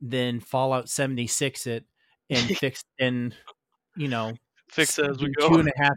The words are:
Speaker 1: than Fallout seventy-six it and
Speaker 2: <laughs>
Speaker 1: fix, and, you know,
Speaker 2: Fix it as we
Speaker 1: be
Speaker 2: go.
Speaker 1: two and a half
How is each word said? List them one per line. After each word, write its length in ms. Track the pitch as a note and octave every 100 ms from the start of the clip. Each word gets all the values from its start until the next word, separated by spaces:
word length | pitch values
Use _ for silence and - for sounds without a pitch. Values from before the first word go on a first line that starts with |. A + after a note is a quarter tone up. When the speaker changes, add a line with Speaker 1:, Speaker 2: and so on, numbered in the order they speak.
Speaker 1:
than 400 | A#2+ B2+ B2 A#2+
Fallout 480 | - C3 C3+ B2+ -
seventy-six 760 | - C3+ B2 A#2 - C#3 - B2
it 180 | A2+ - _ _ _ -
and 220 | B2+ A#2+
Speaker 2:
<laughs> 20 |
Speaker 1:
fix, 300 | F#3+ C3+ - - -
and, 340 | B2+ B2 A#2+ - - - _ _ _ F3
you 120 | C#3+
know, 300 | A#2 A2 A#2+ _ _ _
Speaker 2:
Fix 300 | - D3+ -
it 80 | C#3+
as 120 | C3+
we 80 | C#3+
Speaker 1:
be 80 | C#3
Speaker 2:
go. 120 | D#3+
Speaker 1:
two 80 | E3
and 80 | D#3
a 40 | C#3
half 140 | C#3+